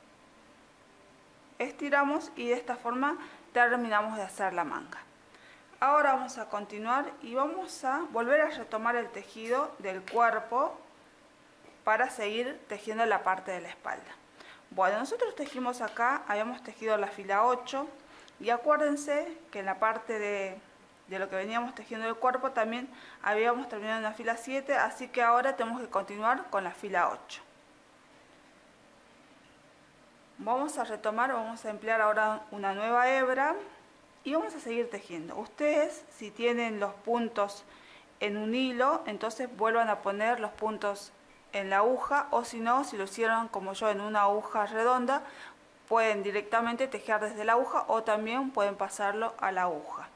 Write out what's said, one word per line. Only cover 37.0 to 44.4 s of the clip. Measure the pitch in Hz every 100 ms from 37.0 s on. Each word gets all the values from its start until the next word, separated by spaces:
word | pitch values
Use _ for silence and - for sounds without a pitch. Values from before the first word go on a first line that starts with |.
| 226 233 226 214 208 - - - - - - -
en | 208 208
un | 214
hilo, | 247 262 240 262 330 226
entonces | 208 214 - 247 202
vuelvan | 220 233 226
a | 202
poner | 196 202 220 240
los | 214
puntos | - 220 208 202 202 - - - - -
en | 202 190
la | 196
aguja, | 226 254 - 285 277
o | 233
si | 240 233
no, | 233 254
si | 277 214
lo |
hicieron | 196 - 226 226 226
como | 196 190
yo | 196 214
en | 202
una | 214 214
aguja | 202 208